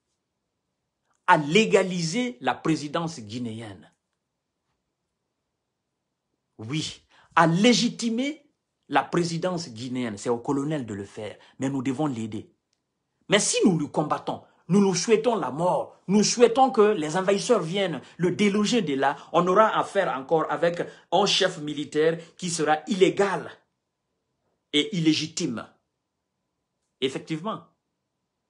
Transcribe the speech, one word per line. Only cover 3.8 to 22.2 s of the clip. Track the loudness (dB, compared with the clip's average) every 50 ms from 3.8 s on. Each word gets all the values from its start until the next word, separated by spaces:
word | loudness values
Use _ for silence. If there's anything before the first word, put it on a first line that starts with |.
| -20 _ _ _ _ _ _ _ _ _ _ _ _ _ _ _ _ _ _ _ _ _ _ _ _ _ _ _ _ _ _ _ _ _ _ _ _ _ _ _ _ _ _ _ _ _ _ _ _ _ _ _ _ _ _ -14
Oui, | -10 -6 -6 -6 -6 -8 -10 -16 _ _ _ _ _ _ 2
à | 4 4
légitimer | 4 4 4 6 4 4 4 2 -2 -2 -4 -4 -4 -2 -2 -4 -4 -6 -10 _ _ _ _ _ _ _ _ _ -4
la | -2 -2
présidence | -2 0 -2 -2 -2 -2 -4 -4 -4 -4 -4 -6 -8 -10
guinéenne. | -12 -12 -10 -8 -6 -6 -6 -6 -8
C'est | -6 -4 -4
au | -4 -2
colonel | -2 -4 -2 -2 -2 -4 -4 -6 -6
de | -8 -8
le | -10 -10
faire, | -12 -12 -12 -12 -12 -14 -16 -20 -18 _ -6
mais | -6 -4
nous | -4 -4
devons | -4 -4 -2 -2 -2
l'aider. | -4 -4 -6 -8 -8 -10 -12 -14 -14 _ _ _ _ _ _ _ _ _ _ _ _ _ _ _ 0
Mais | 2 2
si | 2 2 0 2 4
nous | 4 2 2
lui | -2 -4
combattons, | -2 -2 -2 -2 -2 -4 -4 -8 -8 -8 -10 _ _ _ _ 2
nous | 2 4
nous | 4 4 2
souhaitons | 0 2 2 2 4 4 2 0
la | -2 -4 -6
mort, | -4 -2 0 0 0 0 -4 -6 -12 _ -4 2
nous | 2 2 2
souhaitons | 2 4 4 4 6 6 6 4 4
que | 6 4 4 4
les | 4 0 -2 -2 -2
envahisseurs | -2 0 0 0 0 2 2 2 2
viennent | 0 -2 -2 -2 -2 -2 -4 -8 -10 -12 -6
le | -2 -2 -2
déloger | 0 2 2 2 2 2 0 2 2 0
de | 0 0 -2
là, | 0 0 0 -2 -4 -6 -2
on | 0 2 2
aura | 4 4 4 4 4 4 0
affaire | -2 -2 0 -2 -2 -2 -2
encore | -6 -4 0 0 0 0 0
avec | -2 0 0 -2 0 -2 -8 -8 -10 -18 _ -2
un | 0 2 2
chef | 2 2 2 0 0 -2 -4
militaire | -8 -8 -6 -8 -8 -4 0 2 2 2 2 -2